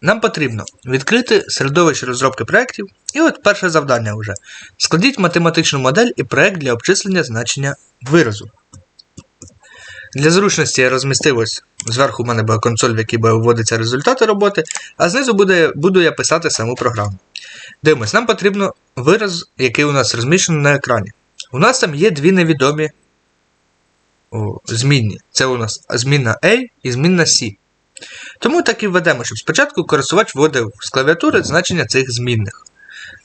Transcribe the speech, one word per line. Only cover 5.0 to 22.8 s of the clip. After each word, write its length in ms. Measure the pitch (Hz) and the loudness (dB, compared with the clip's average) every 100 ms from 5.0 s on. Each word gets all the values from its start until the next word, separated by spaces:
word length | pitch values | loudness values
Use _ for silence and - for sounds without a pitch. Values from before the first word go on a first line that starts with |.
| 247 269 | 2 2
математичну 600 | 175 170 165 165 156 139 | 0 2 2 2 0 0
модель 320 | 131 160 240 - | 2 2 2 0
і 80 | |
проєкт 340 | 127 127 185 185 | -2 2 2 2
для 160 | 135 | -2
обчислення 500 | 117 - 190 202 185 | -2 0 0 0 -2
значення 520 | 123 113 120 - 139 139 _ _ | -2 -4 -4 -4 -4 -6 _ _
виразу. 480 | 123 165 127 104 104 _ _ - _ _ _ - - _ - _ - - - - - | 0 2 2 -2 -12 _ _ -20 _ _ _ -20 -20 _ -20 _ -20 -20 -20 -20 -12
Для 180 | 135 151 | 0 4
зручності 500 | 180 202 - 143 - | 4 2 2 0 2
я 80 | 127 | 2
розмістив 480 | 131 139 135 156 120 | 2 0 0 2 2
ось 260 | 110 - - _ - | -2 -6 -14 _ -6
зверху 380 | 117 135 107 | 0 0 0
в 20 | 120 | -2
мене 180 | 113 | 0
буде 160 | 110 107 | 0 0
консоль, 340 | 120 113 127 | 0 0 0
в 40 | 110 | 0
якій 200 | 110 117 | -2 0
буде 160 | 113 | 2
вводитися 440 | 113 117 117 110 113 | 2 2 2 0 -2
результати 480 | 113 127 190 254 220 | -2 0 0 2 2
роботи, 380 | 208 202 190 156 - - - | 2 2 0 -4 -8 -14 -2
а 120 | 170 | 0
знизу 240 | 233 254 | 0 0
буде, 380 | 196 190 180 151 139 | 2 4 4 2 2
буду 260 | 175 185 | 2 4
я 100 | 165 | 2
писати 380 | - 127 160 156 | 0 0 0 0
саму 260 | - 113 123 | -4 -4 -2
програму. 380 | 127 113 104 95 _ - - - - - | -2 -2 -4 -6 _ -18 -18 -20 -20 -2
Дивимось, 300 | 151 147 107 | 2 2 2
нам 120 | 208 240 | 0 0
потрібно 480 | 208 196 196 196 - _ - | 0 0 0 -4 -4 _ -2
вираз, 540 | 127 208 208 170 - - | 2 2 0 -6 -10 -2
який 280 | 131 113 147 | 0 2 2
у 60 | |
нас 240 | 139 120 117 | 2 0 -2
розміщений 460 | 120 185 - 156 | 0 0 2 2
на 120 | 143 143 | 2 0
екрані. 360 | - 117 95 - _ _ - | 0 -2 -2 -14 _ _ -10
У 80 | 123 | 0
нас 200 | 214 254 | 2 2
там 160 | 202 143 | -2 2
є 160 | 208 | 0
дві 200 | 151 151 | 2 2
невідомі, 580 | 190 165 143 131 151 | 4 2 2 0 0